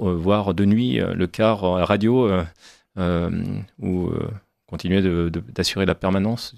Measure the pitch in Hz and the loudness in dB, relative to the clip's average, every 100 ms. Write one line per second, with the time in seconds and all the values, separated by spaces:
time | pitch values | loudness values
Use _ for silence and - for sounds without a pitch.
0 | 98 85 90 104 98 85 101 110 123 123 | 0 0 2 2 2 0 2 2 2 0
1 | 90 90 90 - 110 107 92 92 85 104 | -2 -2 -4 0 0 2 0 2 2 2
2 | 110 127 117 92 85 - - - _ - | 2 4 4 2 -2 -8 -20 -20 _ -4
3 | 87 87 87 87 92 98 104 - 95 90 | 0 0 0 -2 -4 -6 -10 -8 -4 -2
4 | 87 80 - 101 _ _ - 87 87 98 | -2 -4 -6 -10 _ _ -14 -8 0 2
5 | 92 85 85 82 - - 92 101 92 - | 2 2 0 -2 -8 -4 -2 0 0 0
6 | 95 95 101 120 - | 0 0 0 -4 -8